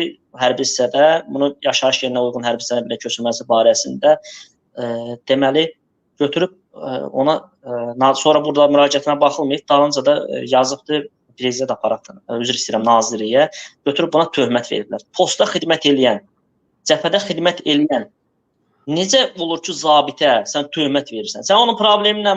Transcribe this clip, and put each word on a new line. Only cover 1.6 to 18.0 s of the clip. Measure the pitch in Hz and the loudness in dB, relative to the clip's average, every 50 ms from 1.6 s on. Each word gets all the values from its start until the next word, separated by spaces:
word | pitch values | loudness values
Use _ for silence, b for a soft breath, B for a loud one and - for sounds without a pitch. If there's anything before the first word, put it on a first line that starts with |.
| - | -4
yaşayış | 139 127 - - 131 131 - - | -2 -2 0 0 0 -2 -2 -4
yerinə | 131 123 123 123 | -4 -2 -2 -2
uyğun | 123 120 127 120 | -2 -2 -4 -4
hərbi | 120 117 117 - | -4 -4 -4 -4
hissəyə | - 120 120 117 | -4 -4 -4 -4
belə | 104 117 110 | -4 -8 -8
köçürülməsi | - 117 - - 117 117 113 - - - | -8 -8 -8 -4 -4 -4 -4 -4 -2 0
barəsində, | 117 113 113 117 110 - - 135 127 131 - 147 151 151 B B B B B B B _ _ _ - | 2 4 6 4 4 2 0 -6 -4 2 4 4 4 4 B B B B B B B _ _ _ -12
e, | - 123 120 117 117 120 120 120 117 - - | -8 -6 -6 -6 -6 -8 -10 -12 -8 -2 0
deməli, | 135 135 139 135 139 156 160 160 - _ _ _ _ _ _ _ _ - | 0 2 2 2 2 0 0 -2 -4 _ _ _ _ _ _ _ _ -4
götürüb, | 147 143 147 165 180 185 - _ _ _ - | -2 -2 0 -2 -2 -4 -6 _ _ _ -18
e, | - 156 139 127 127 143 139 - 127 | -14 -12 -10 -8 -8 -8 -6 -2 -2
ona, | 135 147 160 - - - _ _ - | 0 0 0 -2 -4 -12 _ _ -12
e, | 123 123 120 117 120 120 | -10 -8 -8 -8 -8 -4
na-, | 127 131 135 | 0 2 2
sonra | 135 - - 156 151 147 143 | 2 2 2 2 2 2 2
burada | 151 143 147 147 143 | 0 2 4 4 6
müraciətinə | 143 143 139 139 143 139 - 151 147 143 151 | 6 4 4 4 2 0 0 0 0 2 2
baxılmayıb, | 139 - - 151 135 139 147 - - | 2 2 0 -4 -4 -4 -4 -2 2
dalınca | 147 143 147 147 - 139 127 | 2 2 2 2 0 0 0
da, | 143 147 147 - | 0 0 0 -2
e, | - - 127 123 120 | -6 -8 -8 -4 0
yazıbdı | 131 127 131 131 139 135 _ - 151 147 147 - _ _ _ _ _ - | 2 2 2 2 -2 -8 _ -4 -4 -4 -4 -8 _ _ _ _ _ -6
prezident | 123 127 120 123 131 123 117 - | -4 -4 -2 -2 -4 -4 -4 -4
aparatına, | - 110 113 - _ - 98 - _ - | -2 -4 -4 -4 _ -16 -20 -20 _ -8
e, | 120 117 120 | -6 -6 -4
üzr | 120 123 - | -4 -4 -4
istəyirəm, | - - 113 110 110 117 | -4 -4 -4 -2 2 4
nazirliyə, | 117 113 110 113 120 107 107 107 120 135 151 156 B B B B B B - 143 | 4 4 2 0 -4 -6 -4 0 2 2 2 2 B B B B B B -4 -4
götürüb | 139 - 123 - | -2 -2 -2 0
buna | - 170 165 165 - | 0 0 0 0 0
töhmət | 147 131 117 120 120 - - | -2 0 0 0 -2 -2 -2
veriblər. | - 110 104 - 101 104 - _ - | -6 -6 -6 -8 -10 -12 -12 _ -2
Posta | - 185 156 - - 208 208 | -2 -2 0 2 0 0 0
xidmət | - 175 156 165 165 151 - 147 | 0 -4 -2 0 -2 0 2 2
eləyən, | 143 135 131 123 107 101 _ _ _ _ _ _ _ _ _ _ _ _ - - | 2 4 4 2 2 0 _ _ _ _ _ _ _ _ _ _ _ _ -2 -2
cəbhədə | 156 151 - 170 170 202 202 | 0 0 0 0 -2 -2 -2
xidmət | - 175 165 170 180 180 175 - | -2 -4 -2 0 -2 -2 -2 -2
eləyən | 151 151 147 151 156 143 120 | 0 2 2 2 2 0 -2